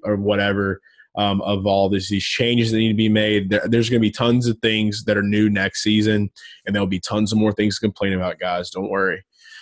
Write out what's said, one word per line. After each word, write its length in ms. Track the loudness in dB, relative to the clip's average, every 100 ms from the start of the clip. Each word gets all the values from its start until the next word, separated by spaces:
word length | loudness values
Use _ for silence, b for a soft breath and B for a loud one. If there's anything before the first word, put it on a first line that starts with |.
| -4
or 100 | -2
whatever, 640 | 0 0 0 0 -2 -4 b b b -4
um, 240 | -2 0
of 240 | -2 -2 2
all 240 | 2 2
this, 180 | 0 -2
these 140 | -4
changes 480 | -2 -2 0 2 2
that 60 | 2
need 100 | 2
to 40 |
be 160 | 2 2
made. 400 | 2 2 0 0
There, 180 | -2 2
there's 220 | 0 2
gonna 100 | 2
be 100 | 0
tons 360 | 0 2 2 0
of 100 | 0
things 420 | 0 0 0 -2
that 140 | -2 0
are 40 |
new 260 | 2 2 2
next 340 | 2 -2 -2
season, 460 | 0 2 2 0 -2 B B B -4
and 80 |
there'll 140 | -2 -2
be 140 | -4
tons 320 | -4 -2 0
of 40 | 2
more 120 | 2
things 260 | 2 0 0
to 80 | -4
complain 280 | -2 -4
about, 260 | -2 -4 -6
guys. 300 | -4 -4 -6
Don't 200 | -8 -4
worry. 320 | -2 -2 -4 -12 B B B